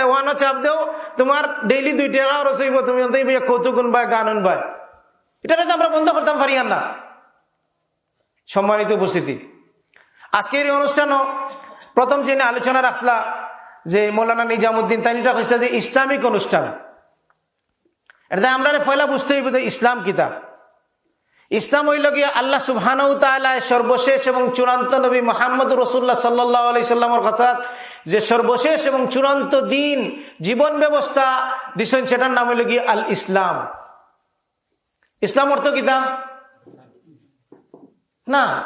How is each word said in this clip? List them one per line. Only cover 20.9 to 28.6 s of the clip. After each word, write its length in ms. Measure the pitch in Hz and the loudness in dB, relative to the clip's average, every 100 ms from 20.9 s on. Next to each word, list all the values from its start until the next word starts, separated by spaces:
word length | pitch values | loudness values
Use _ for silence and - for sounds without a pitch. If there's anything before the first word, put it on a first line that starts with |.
| _ _ _ _ _ _ | _ _ _ _ _ _
ইসলাম 320 | 214 - 285 294 | -4 0 0 2
হইল 180 | 294 285 | 2 0
গিয়া 200 | 285 285 240 | 2 0 0
আল্লাহ 240 | 262 277 | 0 0
সুবহানাহু 500 | - 233 202 269 277 | 0 0 0 2 2
ওয়া 100 | 277 | 4
তাআলা 320 | 277 269 262 254 | 2 2 0 -2
সর্বশেষ 600 | 254 247 233 254 247 269 262 | 0 0 2 2 2 2 2
এবং 160 | 254 247 | 0 0
চূড়ান্ত 380 | 247 247 247 254 | 0 2 2 2
নবী 280 | 262 254 254 | 2 2 2
মুহাম্মদ 480 | 233 214 247 262 254 | 0 0 0 0 2
রাসূলুল্লাহ 460 | 254 240 247 247 240 | 2 2 0 0 0
সাল্লাল্লাহু 460 | 240 240 247 240 240 | 2 2 2 0 0
আলাইহি 200 | 240 240 | 0 0
সাল্লামের 360 | 240 240 233 202 | 0 2 0 0
কথা, 220 | 220 247 240 - - - - 160 | 2 0 0 -6 -12 -18 -16 -2
যে 140 | 202 | -2
সর্বশেষ 580 | - 233 233 240 | 2 2 2 0